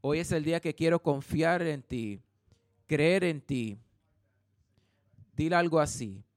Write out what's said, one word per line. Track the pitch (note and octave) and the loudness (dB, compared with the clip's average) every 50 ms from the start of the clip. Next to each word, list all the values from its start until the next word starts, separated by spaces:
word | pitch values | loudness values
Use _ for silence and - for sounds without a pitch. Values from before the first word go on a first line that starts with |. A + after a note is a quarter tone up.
| - | 0
Hoy | C3+ D3 D#3+ | 0 -2 -2
es | E3+ - F#3 | -2 -2 -2
el | D#3+ D3+ | -2 0
día | D#3 E3 E3+ | 0 -2 -2
que | - E3 D3 | -2 -4 -4
quiero | - E3 E3 E3+ E3 | 0 2 2 2 2
confiar | _ D#3+ C#3+ C#3 C#3+ - - D3 D#3+ E3 F3 F3 E3+ | _ 0 -2 -2 -2 -4 -2 0 2 2 2 2 0
en | E3 D3+ C#3 | -2 -4 -6
ti, | A#2+ _ C3 B2 A2+ G#2+ G2+ F#2+ _ _ _ _ _ _ - _ _ _ _ _ _ _ | -8 _ -8 -6 -6 -6 -8 -10 _ _ _ _ _ _ -20 _ _ _ _ _ _ _
creer | D3+ C#3+ D3 D#3+ F3+ G3 F#3 | 0 2 4 4 4 4 2
en | F3 D#3+ C#3+ | 0 -2 -4
ti. | - - C#3+ B2+ A#2 A2 G2+ G#2+ _ _ _ _ _ _ _ _ _ _ _ _ _ _ _ _ _ _ _ _ _ _ _ _ _ _ _ - - _ _ | -6 -6 -4 -4 -4 -4 -8 -12 _ _ _ _ _ _ _ _ _ _ _ _ _ _ _ _ _ _ _ _ _ _ _ _ _ _ _ -20 -20 _ _
Dile | - D3+ E3 F3 | -2 -2 2 2
algo | F3 F3 E3+ D#3 D#3+ | 2 2 2 2 2
así. | D3 D3 - - B2+ G#2+ F#2+ F#2+ G#2 _ _ | 2 0 -2 -8 -8 -10 -10 -14 -18 _ _